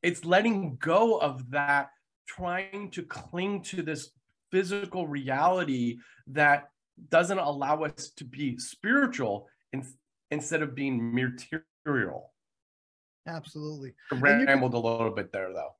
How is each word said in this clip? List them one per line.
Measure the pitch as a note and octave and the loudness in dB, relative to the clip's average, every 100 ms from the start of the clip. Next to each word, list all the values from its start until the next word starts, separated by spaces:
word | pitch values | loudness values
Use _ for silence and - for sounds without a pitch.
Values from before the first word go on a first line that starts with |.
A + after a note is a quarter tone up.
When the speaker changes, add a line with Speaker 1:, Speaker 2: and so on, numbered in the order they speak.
Speaker 1:
It's | F3 F3 | -2 -2
letting | E3 F#3 A3+ G#3 F3 B2 | 2 4 4 0 -2 -4
go | D#3+ F3 A#3 A3 | 2 4 4 4
of | D3 C3 B2 | 0 -2 -6
that, | C#3+ C#3+ C#3+ C#3 _ _ _ - | -2 2 2 0 _ _ _ -20
trying | - F3+ F3+ F#3+ G3 G3+ | -8 -6 -4 -6 -10 -10
to | - | -12
cling | - - - F3 F#3+ G3+ | -12 -12 -10 -4 -4 -4
to | - F#3 | -6 -8
this | D3+ D3+ - _ _ _ _ | -6 -6 -10 _ _ _ _
physical | F#3 F#3 G3+ G3 F#3 E3 | 0 0 -2 -4 -6 -4
reality | C#3+ C3+ C3+ D#3+ F#3 D#3+ C3 A#2+ A#2 - - - | -6 -2 2 4 2 0 0 -2 -4 -14 -20 -10
that | C3+ D3 C#3+ - _ _ _ - | 4 6 6 2 _ _ _ 2
doesn't | E3 F3 F#3+ | 4 4 0
allow | D3 C#3+ C#3 D#3 | 0 -2 0 0
us | D3+ - - - | 0 -6 -16 -14
to | |
be | C3 B2+ C#3+ A#2+ | -16 -6 -6 -6
spiritual | - - G#3 C4+ C4+ - B2 G2+ - _ _ | -10 -8 2 4 4 0 -4 -4 -8 _ _
in, | C3+ C3 - _ _ _ | -10 -10 -16 _ _ _
instead | D3+ D3+ D#3+ | -6 -2 -2
of | D3+ | -2
being | B2+ C#3 B2+ A#2 | -4 -2 -2 0
material. | A#2+ B2+ B2 - D#3+ _ _ - C#3 F#2+ C2 - _ _ _ _ _ _ _ _ _ - | 0 -2 -4 -10 -12 _ _ -2 0 0 -6 -14 _ _ _ _ _ _ _ _ _ -12
Speaker 2:
Absolutely. | E3 - D#3 D3+ D3+ C3+ - - | -12 -12 -14 -12 -12 -16 -18 -8
Speaker 1:
I | C3 | 2
Speaker 2:
And | |
you | C#3 | 6
can | C#3+ C3+ | 6 6
Speaker 1:
rambled | C3+ B2+ A#2+ | 6 4 2
a | |
little | A2+ A#2 A2+ | 0 2 0
bit | G2 F#2+ | 0 -6
there, | G2+ F#2 | -6 -6
though. | F#2 C#2 - | -6 -10 -12